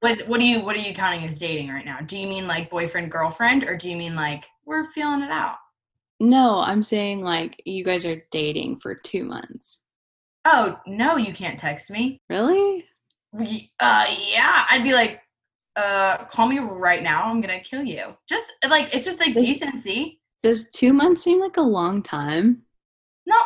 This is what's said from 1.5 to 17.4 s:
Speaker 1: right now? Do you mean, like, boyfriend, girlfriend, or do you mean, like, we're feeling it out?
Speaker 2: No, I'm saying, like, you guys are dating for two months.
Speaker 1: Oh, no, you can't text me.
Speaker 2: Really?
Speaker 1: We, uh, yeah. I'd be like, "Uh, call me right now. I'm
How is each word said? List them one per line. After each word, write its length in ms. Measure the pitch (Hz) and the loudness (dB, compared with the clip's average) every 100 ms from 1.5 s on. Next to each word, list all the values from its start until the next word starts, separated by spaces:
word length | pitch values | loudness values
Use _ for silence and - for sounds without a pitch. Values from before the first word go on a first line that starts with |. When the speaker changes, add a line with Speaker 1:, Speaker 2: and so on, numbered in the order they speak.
| 156 139 | -6 -6
Speaker 1:
right 160 | 139 139 | -10 -10
now? 140 | 131 | -12
Do 180 | 156 196 | -10 -10
you 100 | 196 | -8
mean, 200 | 190 185 | -8 -4
like, 220 | 165 165 | -6 -4
boyfriend, 400 | 175 170 180 165 | -6 -4 -6 -6
girlfriend, 520 | 160 165 165 233 269 - | -4 -4 0 2 2 0
or 100 | 175 | -6
do 120 | 180 | -6
you 60 | 170 | -8
mean, 180 | 170 165 | -6 -4
like, 300 | 151 147 - _ - | -4 -6 -12 _ -8
we're 240 | 311 311 | -6 -6
feeling 300 | 311 294 285 | -6 -4 -2
it 80 | 277 | -4
out? 260 | 311 - - _ _ _ _ _ _ | -4 -6 -8 _ _ _ _ _ _
Speaker 2:
No, 400 | 226 262 247 196 | 4 6 6 4
I'm 220 | - 202 | 0 0
saying, 400 | 214 214 202 202 | 0 0 -2 -4
like, 400 | 185 170 170 - - | -2 -2 -4 -10 -10
you 180 | 190 | -6
guys 220 | 180 180 170 | -2 -2 -2
are 180 | 160 - | -6 -6
dating 480 | 160 151 156 - - | -4 -2 -2 -6 -8
for 160 | - 185 | -8 -12
two 280 | - 185 - | -8 -8 -6
months. 560 | - - - - - _ _ _ _ _ _ - | -10 -12 -16 -18 -20 _ _ _ _ _ _ 4
Speaker 1:
Oh, 340 | 277 202 156 - | 4 4 -2 -10
no, 300 | 202 262 320 | -2 0 2
you 160 | 208 | -2
can't 260 | 165 180 143 | -4 -8 -6
text 300 | 160 147 - | -6 -8 -10
me. 300 | 208 247 262 _ | -4 -4 -6 _
Speaker 2:
Really? 560 | 175 240 381 403 381 - _ _ _ _ | -2 2 4 2 -2 -8 _ _ _ _
Speaker 1:
We, 400 | 214 226 220 - _ | -8 -6 -6 -10 _
uh, 260 | 247 214 214 185 202 | 2 4 2 -2 -2
yeah. 380 | 214 - 180 - | 2 4 4 2
I'd 140 | 254 | 2
be 100 | 254 | 4
like, 280 | 254 226 - _ _ _ _ _ - | 2 2 -2 _ _ _ _ _ -4
"Uh, 420 | 202 196 190 165 - | -2 2 2 0 -6
call 220 | - 247 | 0 2
me 120 | 269 | 2
right 420 | 233 185 180 175 | -4 -2 0 2
now. 240 | 170 156 208 | 2 0 0
I'm 120 | 226 | -2